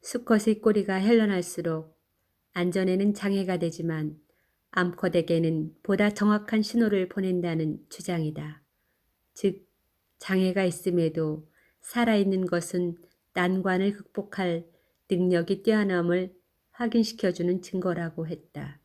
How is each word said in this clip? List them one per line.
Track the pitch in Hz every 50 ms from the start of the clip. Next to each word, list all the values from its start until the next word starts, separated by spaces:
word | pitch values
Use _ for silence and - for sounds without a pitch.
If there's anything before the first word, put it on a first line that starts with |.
수컷의 | _ - - 240 240 - 233 214 214 226 214 214 -
꼬리가 | 220 208 208 196 202 190 190
현란할수록 | 190 208 240 226 220 208 202 180 175 175 - - 160 165 160 160 160 156 _ _ _ _ _ _ _ _ _ _ _ _ _
안전에는 | 180 175 180 170 190 190 190 185 190 202 208 202
장애가 | 202 196 202 196 196 190 180 185 175
되지만 | 170 165 165 - 165 165 160 156 156 151 151 - _ _ _ _ _ _ _ _ _ _ -
암컷에게는 | - 180 180 175 - - 180 170 180 165 170 170 165 170 165 160 160 156 160 - _ _
보다 | - 202 190 208 208
정확한 | 208 208 208 208 208 208 208 - - 220 214
신호를 | - - 233 233 214 202 196 185 180
보낸다는 | - - 190 190 180 180 175 170 165 160 160 156 151 156 - _
주장이다. | - - - - 180 170 160 151 156 151 147 151 151 - _ _ _ _ _ _ _ _ _ _ _ _ _ _ _
즉, | - - 196 180 - - _ _ _ _ _ _ _ _ _ _ _
장애가 | - - 190 190 185 185 180 196 190
있음에도 | 180 170 - - 190 175 175 165 160 160 165 160 156 151 156 156 _ _ _ _ _ _ _
살아있는 | _ - - 240 240 233 220 208 202 196 190 185 185
것은 | 175 175 175 170 - - 180 180 175 170 - - _ _ _ _ _ _
난관을 | 180 180 175 190 185 180 190 185 185 190 202 202
극복할 | 202 - _ _ - 202 202 - - 190 180 170 165 170 - _ _ _ _ _ _ _ _
능력이 | 185 175 180 180 180 175 170 175 196 190 -
뛰어남을 | - 214 214 208 196 185 180 170 175 175 180 185 185 - _ _ _ _ _ _ _
확인시켜주는 | _ - 240 233 226 240 220 220 - - - 190 175 175 175 175 180 190
증거라고 | 180 - - 190 185 190 175 165 170 165 160 - 165
했다. | 160 165 156 - _ _ 147 147 143 143 - _